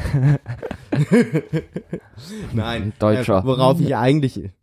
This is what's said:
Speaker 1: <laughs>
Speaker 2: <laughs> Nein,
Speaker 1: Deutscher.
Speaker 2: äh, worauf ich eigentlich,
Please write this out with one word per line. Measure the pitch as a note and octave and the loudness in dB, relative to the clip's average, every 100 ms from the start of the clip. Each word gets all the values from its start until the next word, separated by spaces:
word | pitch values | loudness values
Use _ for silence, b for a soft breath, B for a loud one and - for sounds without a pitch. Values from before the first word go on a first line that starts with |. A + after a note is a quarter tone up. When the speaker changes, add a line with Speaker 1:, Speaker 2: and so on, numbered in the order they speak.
| - | 0
Speaker 1:
<laughs> | C#3 C3+ C#3 - A#2+ - - - | 2 2 2 -2 -12 -12 -12 -4
Speaker 2:
<laughs> | - D3 A#3+ - D3+ - D#3+ - F3+ - - - - D3 G#3+ F#3 | -2 2 4 2 -2 -4 -8 -6 -12 -12 -14 -14 -20 -16 -14 -6
Nein, | A2+ A2+ A#2 G2 - | -4 -4 -4 -6 -2
Speaker 1:
Deutscher. | G#2+ A2 A#2 G2 | 0 2 2 2
Speaker 2:
äh, | |
worauf | A#2+ B2+ C3 C#3 | 2 2 4 4
ich | C#3 A#2+ | 0 2
eigentlich, | B2 D3+ C#3 G2+ F#2+ - | 2 2 0 -4 -12 -14